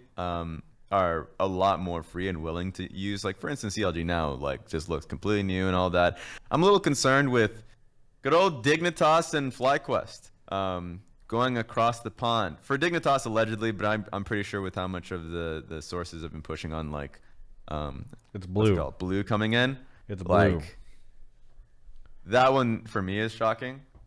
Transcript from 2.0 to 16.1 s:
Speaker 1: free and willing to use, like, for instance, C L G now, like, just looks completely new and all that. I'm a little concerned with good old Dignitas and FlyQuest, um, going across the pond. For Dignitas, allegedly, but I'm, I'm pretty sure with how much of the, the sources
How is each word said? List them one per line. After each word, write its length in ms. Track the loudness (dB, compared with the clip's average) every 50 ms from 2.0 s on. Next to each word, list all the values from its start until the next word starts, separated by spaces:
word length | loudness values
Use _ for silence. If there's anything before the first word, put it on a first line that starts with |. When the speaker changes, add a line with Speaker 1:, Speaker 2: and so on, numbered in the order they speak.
Speaker 1:
free 280 | -6 -8 -8 -4 -4 -4
and 120 | -4 -4
willing 300 | -6 -4 -4 -4 -4 -6
to 180 | -6 -6 -10 -10 -8
use, 300 | -6 -6 -4 -4 -4 -4
like, 160 | -6 -6 -6
for 80 | -6 -6
instance, 240 | -6 -6 -6 -6 -4
C 100 | -2 -2
L 80 | 0
G 140 | 0 -2 -2
now, 240 | 0 0 0 0 -2
like, 360 | -2 -2 -4 -4 -4 -4 -8 -6
just 180 | -6 -6 -4 -4
looks 180 | -6 -6 -6
completely 380 | -8 -10 -6 -2 0 0 0 0
new 240 | 0 0 0 0 2
and 80 | 2
all 140 | 2 2 2
that. 280 | 4 4 4 4 2 0 -12 -14 -14 -14 -8 -2
I'm 120 | 0 4
a 40 | 6
little 140 | 6 6 6
concerned 500 | 4 2 0 2 4 4 4 4 4 4
with 340 | 4 4 4 4 2 -4 -18 -20 -20 _ -20 -20 _ -20 -20 -20 _ _
good 120 | 0 2 4
old 300 | 6 4 4 2 0 2
Dignitas 720 | 2 2 4 2 -2 0 4 4 6 6 6 4 2 -2
and 180 | -2 -2 -2
FlyQuest, 800 | -4 0 2 2 2 2 0 0 -2 -2 -2 -4 -14 -20 -20 -20 -20 _ _ -6
um, 540 | -4 -2 -2 -2 -2 -4 -6 -8 -12 -12 -16 -20 -20 _ -12 -4
going 300 | 0 2 2 2 2 0
across 440 | -2 -2 0 2 2 2 2 -2
the 100 | -6 -10
pond. 460 | -8 -4 -2 0 2 2 0 -2 -4 -8
For 160 | -6 -4 -2 0
Dignitas, 480 | 0 0 0 2 2 4 2 2 2
allegedly, 460 | 0 2 2 2 2 0 -2 -2 -2
but 160 | -2 0 0 0
I'm, 180 | 0 0 -2 -4 -6
I'm 100 | -6 -4
pretty 200 | -2 -2 -4 -4
sure 180 | -4 -4 -4
with 140 | -4 -4 -4
how 120 | -4 -4 -4
much 240 | -6 -8 -8 -8
of 200 | -8 -8 -8 -6
the, 340 | -6 -4 -4 -4 -6 -6 -8 -10
the 140 | -10 -10
sources 400 | -10 -8 -6 -6 -6 -8